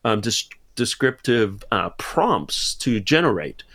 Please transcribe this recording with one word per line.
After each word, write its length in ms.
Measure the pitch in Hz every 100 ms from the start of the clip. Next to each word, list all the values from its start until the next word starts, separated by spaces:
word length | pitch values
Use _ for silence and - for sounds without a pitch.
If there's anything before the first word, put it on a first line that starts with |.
| 117
um, 160 | 107
des-, 280 | 113 - - - _ -
descriptive, 880 | 120 - 131 - - 117 104 98 -
uh, 180 | 104 90 -
prompts 800 | - - 220 110 73 - - -
to 240 | - 110
generate. 640 | 95 160 165 92 73 - -